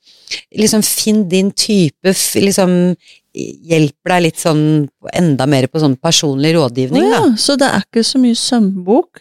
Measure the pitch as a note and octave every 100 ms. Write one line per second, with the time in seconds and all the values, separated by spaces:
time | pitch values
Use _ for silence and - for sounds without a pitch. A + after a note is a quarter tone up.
0 | _ _ - - - - G#3+ G#3+ G3 -
1 | A3 G#3+ F3+ F#3+ G3 - - G#3 D#3 -
2 | F#3 F#3+ - A3 G3 G3 F3+ F3+ F3+ F3
3 | _ - _ - - - E3 E3 D3+ -
4 | F3 F3+ E3 - F3+ D3+ D3+ D#3 C#3+ -
5 | - - F3 C3 C3+ C#3 C3 D#3+ D3+ B2+
6 | E3 - D#3 C3+ D3+ E3 C3 A#2+ C3 C4+
7 | G4 - E4 A3 - C#4 C4+ G#3 - A#3
8 | A3 C4 B3 A#3 - A#3+ G3 F#3+ F3+ B3+
9 | - -